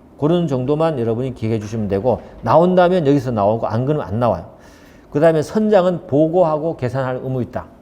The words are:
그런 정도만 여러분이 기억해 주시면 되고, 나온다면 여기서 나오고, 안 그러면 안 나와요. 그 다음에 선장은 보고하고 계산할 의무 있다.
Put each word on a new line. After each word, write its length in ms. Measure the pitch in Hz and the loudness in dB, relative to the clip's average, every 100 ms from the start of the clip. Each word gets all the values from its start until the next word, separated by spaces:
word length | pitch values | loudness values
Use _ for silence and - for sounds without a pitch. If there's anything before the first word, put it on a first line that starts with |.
| - - | -20 -4
그런 280 | 151 175 165 | 0 0 0
정도만 520 | 127 127 151 160 143 | -2 -2 0 0 0
여러분이 340 | 117 113 131 | -2 -2 -4
기억해 260 | 127 113 113 | -6 -4 -4
주시면 280 | 104 113 104 | -4 -6 -2
되고, 340 | 98 120 107 - - | -2 0 -2 -4 -10
나온다면 680 | 110 143 180 180 175 185 139 | 2 4 4 4 4 4 2
여기서 240 | 143 123 | 2 0
나오고, 360 | 113 101 113 117 | 0 0 0 -2
안 180 | 107 131 | -2 -2
그러면 200 | 151 98 | -2 -4
안 140 | 104 | -2
나와요. 260 | 120 90 - - - - - - - | 0 -2 -6 -20 -20 -20 -20 -20 -8
그 80 | 147 | 2
다음에 220 | 165 160 | 2 2
선장은 680 | 139 220 214 208 180 175 - | 0 -2 2 4 2 -2 -2
보고하고 680 | 143 160 175 165 156 160 156 | 0 2 2 2 0 -4 -4
계산할 460 | 123 131 127 127 | -4 -4 -4 -6
의무 180 | 131 131 | -6 -6
있다. 240 | 117 98 - - | -6 -8 -12 -16